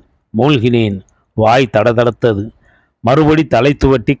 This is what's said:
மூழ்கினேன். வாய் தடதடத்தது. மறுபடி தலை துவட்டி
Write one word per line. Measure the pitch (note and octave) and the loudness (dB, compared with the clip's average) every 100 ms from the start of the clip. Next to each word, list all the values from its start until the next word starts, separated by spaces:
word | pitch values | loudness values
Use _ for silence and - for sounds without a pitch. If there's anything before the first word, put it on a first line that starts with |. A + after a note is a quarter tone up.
| _ _ _ G#2+ | _ _ _ -2
மூழ்கினேன். | C3+ C#3 A#2+ A#2+ A2 F#2+ - _ _ | 0 0 0 0 -2 -6 -12 _ _
வாய் | - A2 B2 B2+ | -2 0 2 0
தடதடத்தது. | G#2+ A2 A#2 A#2+ G#2+ B2 G2+ A2 _ _ _ _ _ | 0 0 0 -2 0 -2 -2 -6 _ _ _ _ _
மறுபடி | A2+ C#3+ D3+ D#3 D#3 | -2 2 2 0 0
தலை | A#2+ C3+ C#3 C3+ | 0 0 0 0
துவட்டி | C3+ G#2+ C#3 | 0 -2 -2